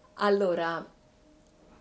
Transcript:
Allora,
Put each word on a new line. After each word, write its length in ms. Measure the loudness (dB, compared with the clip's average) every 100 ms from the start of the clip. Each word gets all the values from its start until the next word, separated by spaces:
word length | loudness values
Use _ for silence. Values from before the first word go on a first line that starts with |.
| -18 -4
Allora, 680 | 0 2 2 0 -2 -6 -10 -20 -20 _ -20 -20 _ _ -20 -20